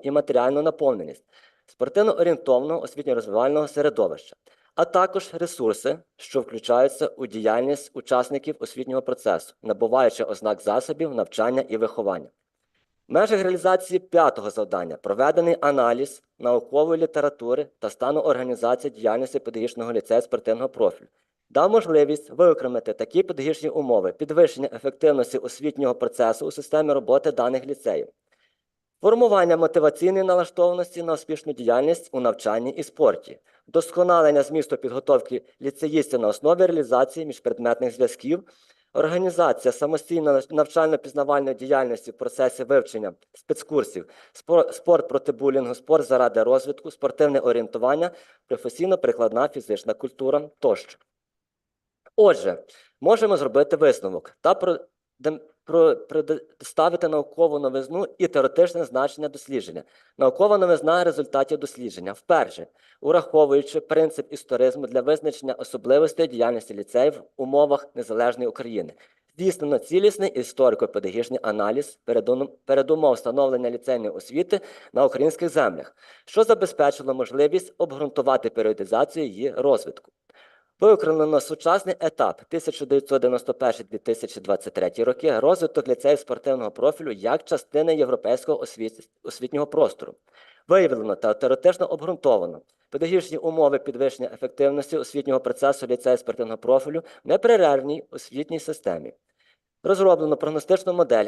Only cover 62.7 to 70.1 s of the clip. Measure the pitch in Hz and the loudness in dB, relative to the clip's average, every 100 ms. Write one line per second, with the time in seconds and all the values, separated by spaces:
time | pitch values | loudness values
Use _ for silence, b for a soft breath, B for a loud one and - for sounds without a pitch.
62.7 | b b b 139 170 160 156 147 139 143 | b b b 0 0 2 4 4 4 0
63.7 | 160 151 156 160 151 - 147 - 120 127 | -6 -2 0 0 -2 -12 -12 -4 0 2
64.7 | 131 127 127 123 151 156 143 135 123 127 | 0 -4 -2 0 0 -2 -6 -8 -8 -10
65.7 | 127 113 139 156 160 156 123 117 117 - | -6 2 4 4 0 -2 0 0 -2 -8
66.7 | 104 101 120 143 147 - - 131 143 147 | -12 -4 2 2 0 -10 -10 0 2 4
67.7 | 139 - 131 113 110 120 123 120 110 120 | 2 -4 -12 -6 -2 -2 -2 -6 -8 -8
68.7 | 107 80 - b b b 151 185 - 147 | -8 -8 -12 b b b -6 -4 -2 -2
69.7 | 135 - 175 208 | -2 0 2 2